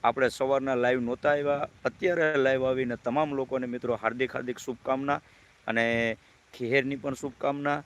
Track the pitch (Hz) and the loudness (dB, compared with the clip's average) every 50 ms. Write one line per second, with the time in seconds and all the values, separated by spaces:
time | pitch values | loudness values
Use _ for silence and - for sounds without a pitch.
0 | - 117 120 131 131 123 - - 135 131 139 135 131 135 131 123 123 123 127 131 | 2 2 2 4 2 2 2 0 0 2 2 2 2 0 0 2 2 2 2 2
1 | 123 117 123 127 - 151 147 147 143 143 143 143 151 - - - - - - - | 0 -2 -4 0 2 2 2 2 2 0 0 0 -2 -6 -10 -4 -4 -4 -4 0
2 | - 185 175 170 160 156 156 143 131 135 135 131 131 131 131 131 131 123 120 113 | -2 0 2 2 2 2 4 4 4 4 4 2 2 0 0 0 0 -2 -4 -4
3 | - 127 120 147 156 151 143 135 131 127 131 131 127 123 120 123 - 120 117 110 | -4 -2 0 0 0 0 0 -4 -4 -2 -2 -4 -4 -4 -6 -6 -2 -2 -2 0
4 | - 113 113 123 131 120 - 131 127 123 123 - - - 123 120 - - 131 131 | 0 -2 0 0 -2 -2 -2 -6 -4 -6 -6 -6 -6 -8 -8 -6 -2 -2 -2 -2
5 | 139 139 143 147 - - - - - - _ _ _ - 113 117 117 117 117 117 | 0 0 -2 -2 -2 -12 -20 -20 -20 -20 _ _ _ -2 0 0 2 2 2 2
6 | 117 113 110 - _ - - _ _ _ - - 127 113 123 139 127 135 139 131 | 0 0 -2 -4 _ -20 -20 _ _ _ -10 -6 -2 2 2 2 2 2 -4 -4
7 | 110 143 131 - - 143 131 - - 139 143 143 143 143 143 143 151 | -4 -6 -6 -4 -8 -10 -8 -2 -2 -2 -2 0 0 -2 -2 -2 -4